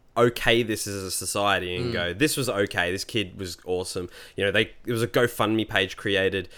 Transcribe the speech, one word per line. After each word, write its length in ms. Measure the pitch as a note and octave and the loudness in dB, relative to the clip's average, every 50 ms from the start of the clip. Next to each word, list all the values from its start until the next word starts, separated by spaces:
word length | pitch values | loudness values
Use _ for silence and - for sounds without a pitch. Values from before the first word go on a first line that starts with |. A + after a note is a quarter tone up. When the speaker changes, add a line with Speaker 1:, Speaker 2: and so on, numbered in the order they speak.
| _ _ _ | _ _ _
Speaker 1:
okay 460 | A#2 A#2+ B2 - - - B2 A#2 A#2 A#2+ | 2 2 2 2 2 2 4 4 4 2
this 240 | G#2+ G#2+ G2+ - | 0 -2 -4 -4
as 80 | G#2 G2+ | -6 -6
a 160 | G2 F#2+ F#2 | -6 -6 -6
society 640 | - - F#2+ F2 - G#2 G2+ G2+ G2 F#2 F2+ F2+ F2+ | -6 -6 -6 -4 -2 0 2 2 2 2 0 -2 -4
and 100 | F2+ F2+ | -4 -4
Speaker 2:
Mm. 60 | A#2+ A2+ | -2 -2
Speaker 1:
go, 200 | F2 F2 F2 F2 | -2 -2 -4 0
"This 220 | G2 C#3+ D3+ - | 0 0 0 2
was 120 | D3 B2+ A#2+ | 0 -2 0
okay, 440 | G2+ G2+ G2+ G2+ - G2 F2 F2 F#2 | 0 0 0 0 0 0 0 0 -2
this 120 | G2 - | -4 -4
kid 340 | - - A2+ G2+ F2+ F#2+ F#2 | -4 -2 -2 -2 -2 -6 -8
was 180 | G2 F2 - - - | -10 -10 -10 -10 -6
awesome." 440 | F2+ F#2 F2+ F#2 - - F#2+ F2+ - - - - - - | -4 -4 -2 -4 -4 -6 -6 -8 -8 -12 -16 -20 -12 -6
You 80 | - G2 | -2 -2
know, 60 | G2+ | 2
they, 220 | F#2 G#2+ A2 - - - - | 2 2 2 0 -4 -8 -6
there 80 | - A#2+ | -4 -2
was 100 | A2+ A#2 | -2 -2
a 60 | A#2 | 0
GoFundMe 580 | - C3+ B2 A#2+ - - A2 G#2+ A2 A2 G#2+ - | 2 2 2 2 2 0 0 2 2 0 0 2
page 280 | - G2 G2 F#2 - | 4 4 4 2 -2
created 520 | - - G#2+ G2 F#2+ F#2+ F#2+ G2 F#2+ F#2 - - | -4 -2 0 2 4 4 2 2 0 -4 -6 -12